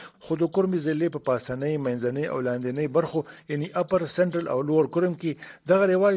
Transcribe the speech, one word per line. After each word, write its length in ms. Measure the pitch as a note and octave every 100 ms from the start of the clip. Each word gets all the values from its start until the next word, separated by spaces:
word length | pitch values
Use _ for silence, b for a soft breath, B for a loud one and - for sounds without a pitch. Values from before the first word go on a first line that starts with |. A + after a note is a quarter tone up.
| B B
خو 160 | - D#3+
د 80 |
کورمې 320 | E3 G3 F#3+ F3+
ضلعې 340 | D3+ D3+ E3
په 100 | D3
پاسنۍ، 580 | - B2 - B2+ C#3+ D3+
منځنۍ 480 | C3 B2 A#2+ C3+ D#3
او 160 | C3+
لاندنۍ 460 | B2+ B2 B2 C3 D3+
برخو، 360 | D3 D#3+ E3 - B B
یعنی 180 | D3 D3+
اپر، 320 | F3+ E3+ F#3 D#3
سنټرل 420 | - F3+ E3+ E3+
او 140 | B2+
لوور 240 | D3 D#3 C#3+
کورم 280 | E3+ F3+
کې 180 | D#3+ E3 C#3 B B -
دغه 180 | F#3+ A#3
رواج 280 | F#3 G3+